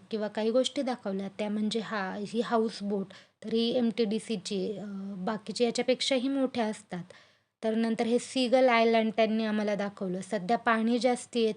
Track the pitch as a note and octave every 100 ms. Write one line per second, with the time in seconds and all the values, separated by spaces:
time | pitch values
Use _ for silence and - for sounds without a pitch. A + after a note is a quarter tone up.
0 | - G#3+ G#3 G#3 A3 A#3+ B3 - C4 A#3
1 | G3+ G3 G3 - G#3 G#3 G#3+ A3+ F#3+ A3
2 | F#3 F#3+ G3+ A3 A#3 A#3 A3 - G3+ G#3
3 | F#3+ - - _ A3 A3+ A#3 B3+ A#3 A3
4 | A3 A3 - A3 - G3 F#3+ G3 G3+ G3
5 | G3 G3+ F#3 G#3+ - G#3 A#3+ A#3 B3 B3
6 | - C4+ C4 C#4 C4 B3 G#3+ G#3+ - F3+
7 | F3 - - _ _ _ A3 A3 A3+ A3+
8 | A3+ A#3+ - C4+ B3 C4 B3+ A#3 A3+ A3+
9 | A3 A3 A3 A3 A3 G#3+ G#3 G3+ G3+ G3+
10 | F#3+ F3+ F#3 G#3+ F3+ A#3 A#3+ A3+ A3 A#3+
11 | B3 A#3+ - A#3+ A3+